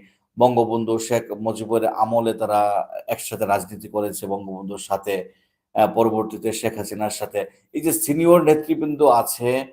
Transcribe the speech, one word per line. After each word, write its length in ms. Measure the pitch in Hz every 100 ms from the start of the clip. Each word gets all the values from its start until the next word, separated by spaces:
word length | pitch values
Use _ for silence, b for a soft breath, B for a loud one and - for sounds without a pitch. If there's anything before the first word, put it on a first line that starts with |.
| b b _ -
বঙ্গবন্ধু 600 | 123 120 113 113 113 113
শেখ 320 | 113 117 113
মুজিবের 560 | 104 110 110 107 113 110
আমলে 460 | - 113 117 113
তারা 540 | 107 107 104 104 101 - - -
একসাথে 380 | 113 - 104 104
রাজনীতি 420 | 98 92 104 107
করেছে 400 | 104 104 92 101
বঙ্গবন্ধুর 500 | 98 98 95 95 98
সাথে, 360 | - 98 104 95 90 b b b _ 110
আহ, 180 | 104
পরবর্তীতে 600 | 113 113 107 107 - 110
শেখ 240 | 104 113 110
হাসিনার 320 | 98 104 107
সাথে, 360 | - 104 104 98 b b
এই 80 | 147
যে 100 | 156
সিনিয়র 520 | 120 - 151 170 175
নেতৃবৃন্দ 600 | 151 151 151 156 151 143
আছে 640 | 143 120 - - 120 127 131